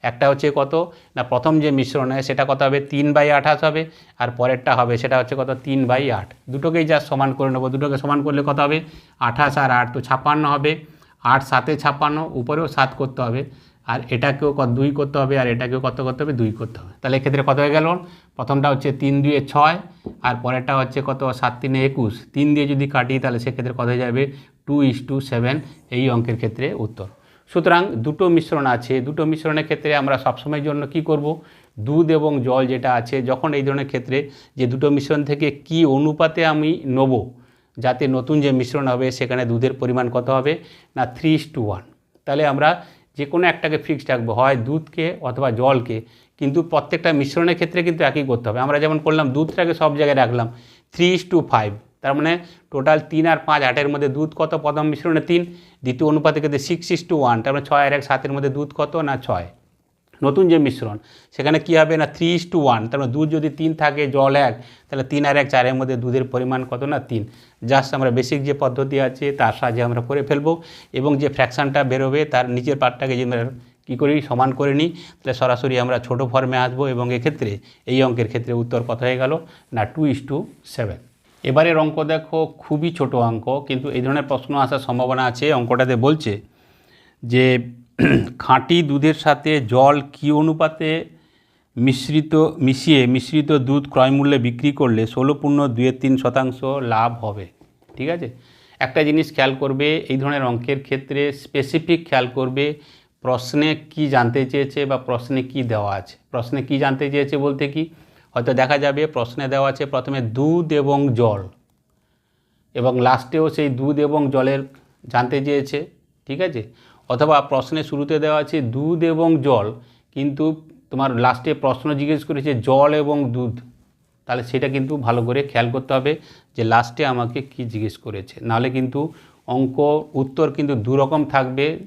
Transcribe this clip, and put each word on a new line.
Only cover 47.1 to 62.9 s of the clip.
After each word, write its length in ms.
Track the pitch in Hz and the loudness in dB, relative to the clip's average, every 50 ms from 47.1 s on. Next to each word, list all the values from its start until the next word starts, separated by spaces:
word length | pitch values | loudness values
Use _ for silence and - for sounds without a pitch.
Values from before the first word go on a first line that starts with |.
| 160 143 | 0 2
মিশ্রণের 360 | 139 139 - - 170 170 175 170 | 0 0 0 0 2 2 2 0
ক্ষেত্রে 220 | 175 165 170 180 170 175 | -2 -4 -2 -2 -2 -2
কিন্তু 140 | 165 165 165 135 | 0 0 0 0
একই 160 | 135 151 143 131 | 0 0 0 0
করতে 160 | 123 117 120 113 | -2 -2 -2 -4
হবে। 120 | 107 123 127 | -2 -2 0
আমরা 120 | 139 147 147 151 | 0 2 2 2
যেমন 140 | 156 156 151 151 | 2 0 0 0
করলাম, 200 | 160 156 156 151 135 127 | 2 2 2 2 0 0
দুধটাকে 360 | 143 160 156 - - 175 170 165 165 | 0 -2 0 0 -2 0 0 0 2
সব 100 | 160 151 143 143 | 2 0 2 2
জায়গায় 200 | 151 143 143 135 | 2 2 4 4
রাখলাম, 240 | 127 113 120 120 113 113 120 - - - - _ _ _ - | 4 2 2 -2 -2 -4 -6 -14 -20 -20 -20 _ _ _ -2
three 180 | - 170 180 185 | 2 2 2 2
is 80 | 170 180 - | 2 -2 2
to 80 | 185 170 143 - | 2 2 2 4
five, 220 | - 117 107 104 101 107 _ _ _ _ | 0 0 0 0 -6 -10 _ _ _ _
তার 120 | - 135 139 147 | -4 -2 0 0
মানে 140 | 147 160 170 175 175 - - _ _ _ | 2 0 0 -2 -4 -14 -20 _ _ _
টোটাল 260 | - 139 131 156 156 151 151 - | -6 0 4 4 4 4 2 -2
তিন 120 | - 156 160 165 | 0 2 4 4
আর 60 | 160 156 - | 2 2 2
পাঁচ, 140 | - 151 147 139 127 | 0 2 2 2 2
আটের 180 | 123 147 143 143 | 2 2 0 0
মধ্যে 160 | 147 143 143 143 131 | 0 0 0 -2 0
দুধ 140 | 143 156 151 - - | -2 -4 -4 -2 -4
কত? 120 | 160 160 165 156 151 | -2 -2 -2 -2 -2
প্রথম 200 | 151 143 156 151 156 | -2 -2 0 -2 -2
মিশ্রণে 300 | 147 143 - 175 160 156 156 - | -2 -2 0 0 0 0 2 2
তিন, 120 | 170 175 175 175 - - - - _ _ - | 0 0 0 -2 -10 -20 -20 -20 _ _ -6
দ্বিতীয় 220 | 127 123 127 165 151 | -4 -2 2 2 4
অনুপাতের 300 | 151 156 147 156 151 151 | 4 4 4 2 2 2
ক্ষেত্রে 180 | 143 151 143 135 139 - | -2 0 -2 -2 -2 -2
six 120 | 175 165 - - 185 | -4 -4 -2 -4 -4
is 80 | 165 170 - | -4 -2 -2
to 80 | 175 151 135 120 | 0 2 2 2
one, 80 | 117 110 | 2 2
তার 100 | 110 135 139 | 0 -2 -2
মানে 100 | 143 139 - | -2 -2 2
ছয় 160 | 151 143 143 | 2 4 4
আর 60 | 139 143 143 | 4 2 0
এক 40 | 139 - | 0 -2
সাতের 240 | - 131 - 143 139 | -2 -2 -2 -4 -4
মধ্যে 160 | 139 143 139 131 | -2 -2 -2 -2
দুধ 140 | 143 147 143 - - | -4 -6 -6 -4 -4
কত? 160 | 147 147 147 170 156 143 | -4 -2 -2 -4 -2 -2
না, 60 | 135 131 - | -4 -4 -4
ছয়। 200 | - 110 90 85 87 - _ _ _ _ _ _ _ _ _ _ _ _ _ 143 | -4 -4 -4 -4 -10 -16 _ _ _ _ _ _ _ _ _ _ _ _ _ 0
নতুন 180 | 139 139 165 190 175 | 2 4 4 6 6
যে 60 | 170 160 147 | 6 6 4
মিশ্রণ 300 | 135 123 - - 107 104 107 _ _ - - _ _ _ | 2 0 -2 -8 -8 -8 -10 _ _ -20 -20 _ _ _
সেখানে 240 | - 131 147 156 156 156 | -4 0 0 0 0 2
কি 60 | - 170 160 | 4 4 6
হবে? 140 | 156 156 160 156 | 6 6 4 0
না, 60 | 151 143 - | 0 -2 -2
three 180 | - 170 165 175 170 | -2 0 0 0 0
is 60 | 175 175 | -2 0
to 60 | - 170 143 135 117 | 0 2 4 4 2
one, 100 | 113 107 | 2 0
তার 100 | 117 | -4